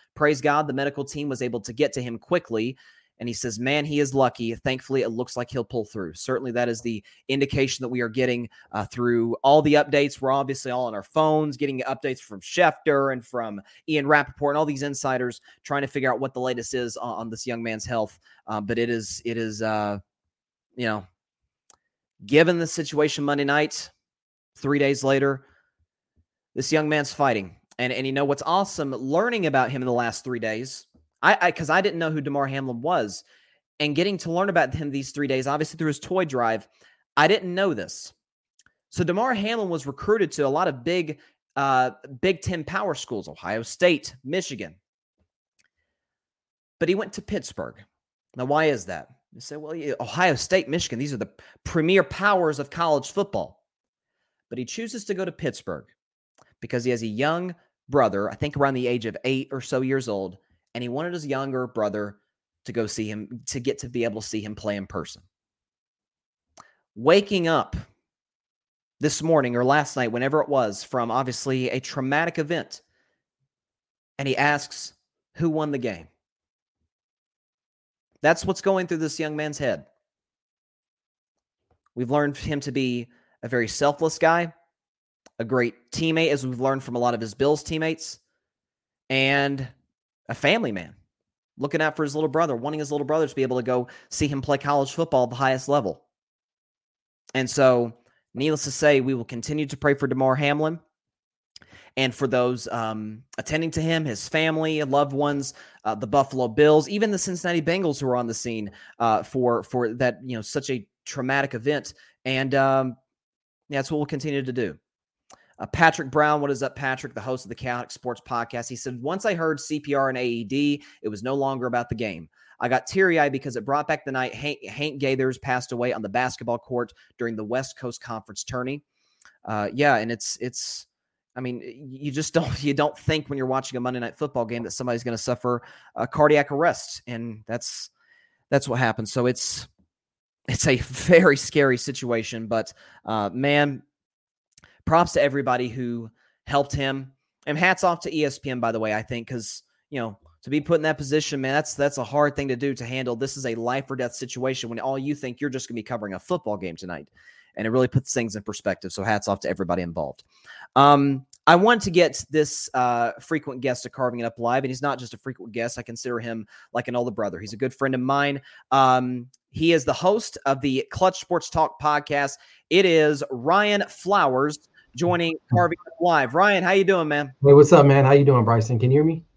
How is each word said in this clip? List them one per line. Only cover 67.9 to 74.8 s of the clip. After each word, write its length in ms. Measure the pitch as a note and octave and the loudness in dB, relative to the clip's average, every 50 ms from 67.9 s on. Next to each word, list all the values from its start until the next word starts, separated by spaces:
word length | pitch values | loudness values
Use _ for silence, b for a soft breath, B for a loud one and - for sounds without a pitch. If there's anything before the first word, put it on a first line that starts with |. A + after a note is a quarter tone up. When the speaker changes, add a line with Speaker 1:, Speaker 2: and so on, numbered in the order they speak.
| _ _ _ _ _ _ _ _ _ _ _ _ _ _ _ _ _ _ _ _ _ - | _ _ _ _ _ _ _ _ _ _ _ _ _ _ _ _ _ _ _ _ _ -2
Speaker 1:
this 220 | C#3 D3 - - D3+ | -2 -2 -2 0 0
morning 320 | E3 E3 D3+ B2+ B2 A#2+ | 4 4 4 4 2 0
or 80 | A#2+ B2 | 2 2
last 320 | B2+ C#3 D3+ C#3+ C#3 - | 4 4 2 2 0 -2
night, 160 | C#3 B2 A#2 | -2 -2 -2
whenever 300 | A2 A#2+ C3 C#3 D3 D#3 | -2 -2 -2 0 2 2
it 80 | - - | 0 2
was, 340 | C#3+ C3+ A#2+ G#2+ G2 - - | 2 2 2 0 -2 -6 -10
from 260 | - - B2+ A#2 A#2 | -4 -2 -2 -2 0
obviously 600 | A2 B2+ C3+ C3 B2 - - C#3 C3 C3 B2+ B2+ | 0 -2 -2 -2 -4 -6 -4 -2 -2 -2 -2 -2
a 100 | - C3 | -4 -4
traumatic 580 | C3 - - D3 C3 C3 C#3+ D3+ E3 E3 D#3+ E3+ | -6 -6 -8 -6 -4 0 0 0 0 -2 -2 -4
event, 440 | D3+ D3 E3+ D#3 - - - - _ _ _ _ _ _ _ _ _ _ _ _ _ _ _ _ _ _ _ _ _ _ _ _ _ _ _ - | -4 -4 -4 -6 -6 -8 -14 -20 _ _ _ _ _ _ _ _ _ _ _ _ _ _ _ _ _ _ _ _ _ _ _ _ _ _ _ -6
and 100 | C#3 C#3 | -2 -2
he 80 | C3 | 0
asks, 580 | - C#3 D3 D3 C#3+ - - - - | 2 2 2 2 0 -2 -8 -12 -12